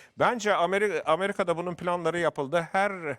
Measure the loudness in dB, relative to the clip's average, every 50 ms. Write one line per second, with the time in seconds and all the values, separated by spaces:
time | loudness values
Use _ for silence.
0 | -20 -20 _ 2 2 2 2 0 0 0 2 2 2 2 2 2 0 0 0 -2
1 | 0 0 0 2 2 -2 -2 -2 0 0 0 -2 -2 -6 -6 -6 -4 -2 -2 0
2 | 0 0 0 2 0 0 0 -2 -4 -2 0 -2 -2 0 0 0 0 0 -2 -4
3 | -6 -8 -8